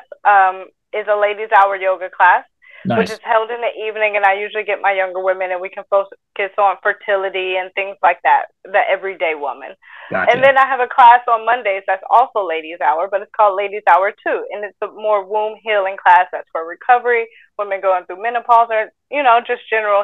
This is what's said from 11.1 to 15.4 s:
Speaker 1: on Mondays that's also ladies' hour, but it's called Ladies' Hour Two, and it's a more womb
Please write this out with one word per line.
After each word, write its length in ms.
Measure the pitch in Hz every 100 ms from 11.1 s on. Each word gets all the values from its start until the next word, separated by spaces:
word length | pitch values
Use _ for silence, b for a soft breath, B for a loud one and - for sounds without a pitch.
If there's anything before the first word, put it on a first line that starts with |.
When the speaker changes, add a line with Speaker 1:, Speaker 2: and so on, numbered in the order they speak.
| 240 240
Speaker 1:
on 160 | 226 226
Mondays 380 | 247 208 196 196
that's 160 | 190 -
also 360 | 226 254 214 185
ladies' 360 | 160 156 170
hour, 260 | 156 156 196
but 120 | 196
it's 100 | 208
called 240 | - 208 190
Ladies' 280 | 202 208 196
Hour 240 | 175 202
Two, 340 | - 339 220 147
and 140 | 202 208
it's 120 | -
a 60 | 202
more 360 | 170 214 208
womb 320 | 190 214